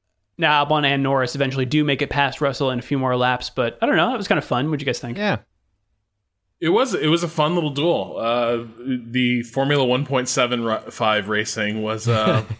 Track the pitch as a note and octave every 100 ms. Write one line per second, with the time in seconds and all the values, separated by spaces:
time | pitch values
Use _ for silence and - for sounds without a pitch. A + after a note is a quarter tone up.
0 | _ _ _ - D#3+ D3 D3 D3+ C#3+ C#3
1 | C3+ C3+ B2+ C#3 C3 C3+ B2+ D3+ D3 C#3
2 | C#3 C#3+ C#3 B2+ C#3 C3+ C3+ B2 - C#3
3 | C3 B2+ B2 B2 - - A#2 - B3 G3+
4 | F#3 A#3+ G3 F3+ - A#2+ D3+ D3 C#3 A#2
5 | A#2+ A#2+ G#3 A#2 - _ _ _ _ _
6 | _ _ _ _ _ _ D#3+ G3+ B3+ F3
7 | D3+ E3 E3 D#3+ D3+ F3 D#3 C3+ E3 C3+
8 | F#2+ F#2 A2+ A#2+ A#2+ A#2+ A#2 A#2 B2+ B2+
9 | A#2 B2 B2 B2 A#2 C3+ C3+ D3 B2+ B2
10 | C#3+ C3+ B2 C3+ B2 A#2+ A#2 A2 - -
11 | A2+ G#2+ G2+ G#2+ G#2+ - G#2 G#2+ G#2+ A2
12 | A#2 A2 A2 A2 -